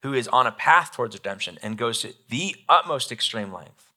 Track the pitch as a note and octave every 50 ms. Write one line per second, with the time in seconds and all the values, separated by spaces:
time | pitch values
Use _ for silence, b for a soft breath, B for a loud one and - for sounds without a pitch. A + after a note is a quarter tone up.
0 | _ C3+ C#3 C3 A#2 - - B2 B2+ A#2+ A2 - - - D#3+ F3 E3+ - - -
1 | B2 A2+ - - _ G2 G2 F#2+ - - F2 - - G#2+ A2 G#2+ A#2+ A#2 A2+ -
2 | - G#2 - _ _ _ - B2+ F3 G3 - - _ - D#3 F3 - F3 D#3+ C3
3 | B2 - A#2+ A2 - - - A2+ G#2 G2 F#2+ F2 D#2 - _ _ _ _ _